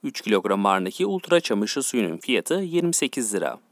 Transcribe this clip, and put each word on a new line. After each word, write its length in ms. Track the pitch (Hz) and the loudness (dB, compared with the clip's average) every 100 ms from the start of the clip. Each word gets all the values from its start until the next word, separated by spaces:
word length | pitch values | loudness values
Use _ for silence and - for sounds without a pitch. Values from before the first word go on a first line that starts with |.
Üç 180 | 147 - | -8 -8
kilogram 460 | - 104 98 98 101 | 2 2 4 2 4
ağırlığındaki 400 | 95 92 - 190 | 2 0 -2 -2
ultra 340 | 190 - 170 | -2 2 2
çamaşır 420 | - 104 107 - | 2 -2 0 -2
suyunun 340 | 131 123 95 82 | -2 0 0 -2
fiyatı 380 | - 117 - | 0 0 2
yirmi 400 | 175 190 170 170 | -2 0 0 0
sekiz 400 | 165 139 135 113 | 0 -2 -2 -2
lira. 240 | 104 78 62 _ | -2 -2 -6 _